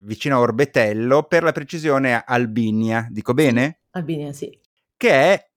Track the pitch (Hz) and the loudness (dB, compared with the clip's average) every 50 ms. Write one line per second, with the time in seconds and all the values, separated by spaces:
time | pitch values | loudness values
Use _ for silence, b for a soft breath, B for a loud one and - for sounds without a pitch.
0 | 101 104 110 - - 147 135 123 120 117 110 120 147 - - 131 113 104 104 110 | -14 -12 -10 -6 -4 0 2 2 2 2 2 0 -2 0 0 0 0 0 0 -2
1 | 117 127 135 151 151 - 175 165 165 160 - 156 143 - 180 160 151 156 139 135 | 0 2 2 2 2 2 0 2 2 0 -2 -4 -6 -10 -8 -4 -2 0 0 2
2 | 135 127 120 110 - - 127 120 123 110 107 120 113 107 107 110 113 113 113 117 | 2 0 0 -2 -2 -2 -2 -2 0 -2 -2 -2 0 0 0 0 0 0 -2 -2
3 | 117 117 101 107 - - 123 139 156 135 113 120 131 151 165 _ _ _ - 180 | -4 -6 -10 -8 -4 -2 0 2 2 2 2 2 0 -2 -4 _ _ _ -12 -10
4 | 160 151 165 147 147 143 139 - - - - _ _ _ _ _ _ _ _ - | -8 -8 -8 -8 -8 -10 -12 -12 -14 -14 -16 _ _ _ _ _ _ _ _ -2
5 | 247 226 156 135 147 185 196 - _ _ _ | 0 2 4 4 4 4 2 0 _ _ _